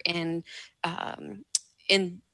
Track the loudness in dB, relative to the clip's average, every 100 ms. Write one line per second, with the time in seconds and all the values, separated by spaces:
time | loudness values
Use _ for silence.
0 | 0 2 0 -2 -4 -16 -18 _ -4 -2
1 | -6 -8 -10 -12 -6 -6 -6 _ 4 4
2 | 4 -4 _